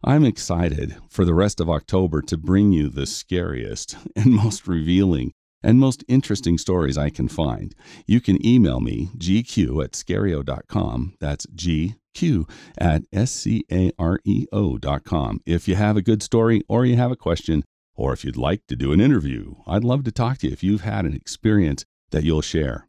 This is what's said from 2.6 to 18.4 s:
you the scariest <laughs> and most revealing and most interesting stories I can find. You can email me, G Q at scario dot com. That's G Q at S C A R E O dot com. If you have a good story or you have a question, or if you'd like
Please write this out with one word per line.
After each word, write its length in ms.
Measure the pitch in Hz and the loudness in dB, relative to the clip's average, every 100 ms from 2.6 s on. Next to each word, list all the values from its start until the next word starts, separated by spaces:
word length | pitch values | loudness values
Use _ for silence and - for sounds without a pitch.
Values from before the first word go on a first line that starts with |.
| 101 | 6
you 180 | 87 73 | 4 0
the 160 | 69 67 | -4 -6
scariest 920 | - - 90 85 65 50 53 - - - | -8 -6 -4 -4 -6 -8 -10 -12 -14 -10
<laughs> 100 | - | 2
and 100 | 110 | 4
most 420 | 113 110 98 - | 6 2 -2 -6
revealing 640 | 85 78 90 98 76 64 - _ _ | -4 2 2 4 2 -2 -10 _ _
and 180 | - 120 | 4 6
most 240 | 135 127 - | 4 0 0
interesting 520 | 127 - 104 90 85 | 0 0 -4 0 0
stories 400 | - 90 76 69 | 0 0 0 0
I 100 | 73 | -4
can 200 | - 64 | -2 -6
find. 460 | - 76 53 - - - - - | -2 -4 -4 -10 -14 -20 -16 0
You 140 | 113 | 0
can 240 | - 92 - | 2 2 4
email 320 | 123 90 64 | 6 4 2
me, 300 | 57 57 90 - | -4 -4 -6 -6
G 260 | 85 98 | 0 0
Q 380 | 120 - 76 73 | 0 0 0 0
at 120 | 64 | -4
scario 520 | - - 98 101 78 | -8 -6 -2 -2 -2
dot 220 | 67 67 - | -4 -8 -6
com. 460 | - - 62 82 - | -4 -4 -4 -6 -6
That's 280 | 76 73 - | -6 -6 -10
G 400 | - 87 78 87 110 _ | -8 -2 -2 -2 -6 _
Q 340 | - 170 110 76 - - - | -4 0 0 -2 -10 -20 -2
at 280 | 85 78 - | 0 0 -2
S 200 | 98 127 | -4 -2
C 340 | - - 113 - | -4 -2 -2 -2
A 180 | 92 92 - | 0 0 0
R 220 | 82 92 - | -2 -2 0
E 180 | 104 - | -2 0
O 240 | 104 98 62 | -2 -2 -2
dot 280 | 71 69 | -4 -4
com. 360 | - 82 62 52 - | -2 -4 -2 -6 -2
If 200 | 85 - | -2 0
you 100 | 95 | 0
have 200 | 104 104 | 2 2
a 60 | |
good 200 | 95 107 | 2 0
story 400 | - 117 113 113 - | 2 2 4 2 0
or 160 | 113 | 0
you 120 | 127 120 | 2 2
have 140 | 123 | 0
a 60 | 127 | -2
question, 480 | - 82 - 80 - _ _ - | -2 -2 0 -2 -2 _ _ -6
or 140 | 62 | -4
if 100 | 64 | -4
you'd 140 | 69 | -6
like 300 | 62 | -4